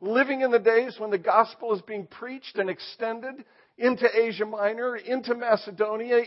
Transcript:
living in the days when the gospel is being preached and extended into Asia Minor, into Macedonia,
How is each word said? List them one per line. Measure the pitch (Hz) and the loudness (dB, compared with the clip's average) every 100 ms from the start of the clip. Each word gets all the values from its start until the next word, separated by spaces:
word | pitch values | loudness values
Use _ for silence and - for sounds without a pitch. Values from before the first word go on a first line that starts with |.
living | 185 233 277 269 | -2 0 2 0
in | 262 | 2
the | 233 | 4
days | 208 226 254 196 | 4 4 0 -6
when | 214 | -4
the | 196 | -2
gospel | 156 196 226 - 233 | 4 4 4 -2 -4
is | 202 | -4
being | 170 208 185 | -4 -12 -12
preached | - 240 262 - 208 | -14 -12 -12 -8 -4
and | 190 | -4
extended | 165 - - 226 226 254 269 - _ _ - | -4 -12 -8 -6 -6 -10 -14 -20 _ _ -2
into | 247 247 240 214 | 0 2 2 4
Asia | 226 185 214 | 0 0 -4
Minor, | 214 202 226 247 233 | 0 -2 0 -4 -6
into | 185 254 240 | -4 -4 -2
Macedonia, | 240 240 214 - 185 214 220 240 240 | -4 2 2 2 -2 -2 -2 2 2